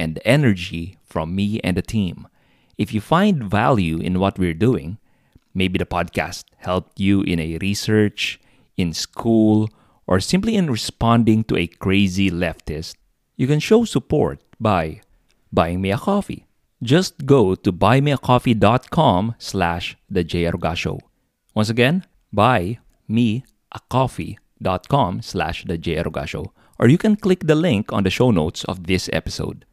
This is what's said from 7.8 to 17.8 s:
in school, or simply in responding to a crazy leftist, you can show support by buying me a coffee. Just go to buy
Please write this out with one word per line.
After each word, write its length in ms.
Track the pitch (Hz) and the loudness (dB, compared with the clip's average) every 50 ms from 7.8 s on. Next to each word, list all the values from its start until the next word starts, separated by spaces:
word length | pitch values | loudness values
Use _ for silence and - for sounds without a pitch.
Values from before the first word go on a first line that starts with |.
| - 113 107 107 104 101 - - - - - - _ _ _ _ _ _ _ | -2 2 2 4 2 2 0 -4 -8 -8 -8 -10 _ _ _ _ _ _ _
in 160 | - 90 82 | -4 -4 -4
school, 800 | 78 - - - - - - 117 113 110 110 107 107 107 107 107 - _ _ _ _ _ _ | -4 -6 -8 -10 -8 -4 0 2 4 4 6 4 4 2 2 -2 -6 _ _ _ _ _ _
or 140 | - 92 98 | 0 0 0
simply 380 | - - 180 190 202 226 220 | 0 0 0 0 0 0 0
in 100 | 202 175 147 | 0 0 0
responding 760 | 113 104 - - - - 117 117 117 117 110 110 110 110 110 | -2 -4 -6 -8 -6 0 2 4 4 6 6 4 4 2 2
to 120 | - - | 0 -2
a 120 | - 85 - | -2 -2 -4
crazy 640 | _ - - 95 95 101 101 92 90 98 98 92 | _ -6 -2 2 2 4 2 2 2 2 0 0
leftist, 640 | 85 85 92 80 80 - - - 76 78 82 - - _ _ _ _ _ _ _ _ | 0 0 -2 -4 -4 -8 -10 -10 -8 -8 -10 -12 -16 _ _ _ _ _ _ _ _
you 100 | - 131 | -4 0
can 140 | 131 151 151 | 0 0 0
show 240 | - - 220 240 233 | 2 4 4 4 4
support 580 | - - 135 - - 160 147 - 69 - - _ _ _ - | 2 -2 -4 -2 -2 -2 0 0 -2 -4 -8 _ _ _ -4
by 440 | 110 107 98 85 80 80 80 - _ _ _ _ _ _ _ _ _ - | 0 0 0 0 -2 -4 -8 -12 _ _ _ _ _ _ _ _ _ -4
buying 280 | - 95 82 85 90 92 | 0 0 0 0 0 -2
me 120 | 95 95 | -2 -2
a 60 | 101 - | -2 -2
coffee. 480 | - 196 202 202 - - - - - _ _ _ _ _ _ - | -2 -2 -2 -2 -2 -6 -10 -14 -16 _ _ _ _ _ _ -6
Just 440 | 120 113 151 180 185 - - - 139 | 0 2 2 2 2 0 -6 -4 2
go 280 | 131 139 131 101 95 95 | 4 4 6 6 4 2
to 160 | - - 101 | 0 0 -2
buy 300 | 87 85 | 0 2